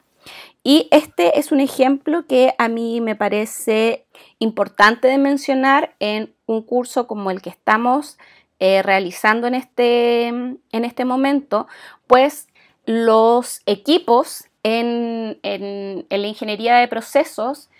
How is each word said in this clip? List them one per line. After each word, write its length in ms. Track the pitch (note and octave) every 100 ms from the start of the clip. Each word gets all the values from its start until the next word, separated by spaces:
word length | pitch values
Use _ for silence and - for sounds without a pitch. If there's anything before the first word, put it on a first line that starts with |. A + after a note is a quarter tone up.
| _ _ - - - _
Y 240 | B3 D4+ -
este 460 | D4 D4+ - E4+ D4+
es 140 | D4
un 80 | C#4+
ejemplo 680 | C4+ - C4 C#4 - E4 -
que 300 | B3+ B3+ -
a 120 | A#3
mí 320 | A#3 A#3 A#3
me 160 | A3+ G#3+
parece 880 | G#3 G#3 A3 - - A3 A3+ - _ - - _
importante 720 | A3 A3 G3+ - G#3 A3+ C4
de 80 | C#4
mencionar 760 | C#4 C#4 - C4 C4+ C#4 - _
en 340 | G#3 G#3+ A3 _ -
un 160 | A3
curso 440 | A3 B3 B3 B3+ A#3+
como 260 | G#3+ F#3+
el 100 | F#3
que 80 | F#3
estamos, 680 | - - A3 B3 C#4 D4 - - _ _ _
eh, 220 | F#3+ G3
realizando 680 | G3 F#3+ F3+ - G#3+ A3+ A#3+
en 80 | B3+
este, 720 | - - A#3+ A#3+ A#3+ A#3+ A#3
en 580 | A#3+ B3 B3+ _ A3+ A#3+
este 180 | B3
momento, 640 | B3+ B3+ C#4 C#4+ C#4 G#3 - - - - -
pues 400 | B3+ C#4+ C#4+ - _ _ _ -
los 760 | A3+ A3+ A3 A3+ A#3+ A#3+ - -
equipos 800 | G3+ - E4+ - A#3+ - - - _
en, 760 | G#3+ A#3 A#3+ A#3 A#3 A3+ A3 -
en, 600 | G3+ G3 G3+ G3+ G3 F#3+ -
en 120 | G3
la 60 | G#3
ingeniería 480 | G#3+ G#3+ G#3 A#3 A#3+
de 100 | A#3+
procesos, 840 | A3+ - C4 D#4+ - B3+ - _